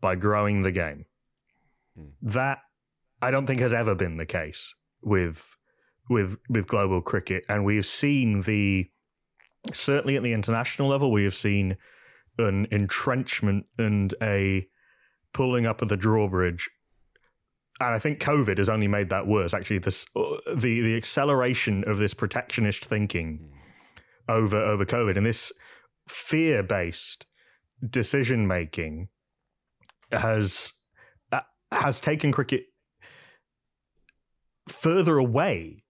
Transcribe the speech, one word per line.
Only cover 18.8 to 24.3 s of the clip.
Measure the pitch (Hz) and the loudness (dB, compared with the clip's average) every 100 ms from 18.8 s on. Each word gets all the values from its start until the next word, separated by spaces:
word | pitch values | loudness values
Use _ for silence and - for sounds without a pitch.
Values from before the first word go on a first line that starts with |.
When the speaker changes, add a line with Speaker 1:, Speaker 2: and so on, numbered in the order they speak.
| 101 | 2
Speaker 1:
made | 101 95 | 0 0
that | 92 98 | -2 0
worse. | 107 85 | 0 0
Actually, | 98 - 101 | -4 -2 -2
this, | 101 - - - | -2 -4 -4 -4
uh, | - - - | -2 -4 -4
the, | 160 120 117 | -2 0 2
the | 113 113 | 0 0
acceleration | - - 143 135 123 123 - 98 107 | -2 0 2 2 2 0 0 0 0
of | 104 | 0
this | 104 | 0
protectionist | - 104 117 - - 107 - | -2 -4 -4 -4 -2 0 -2
thinking | - 107 104 - 80 78 | -4 -2 -2 -4 -6 -10
Speaker 2:
Hmm. | 78 69 - - - - _ _ - | -14 -20 -20 -20 -20 -20 _ _ -2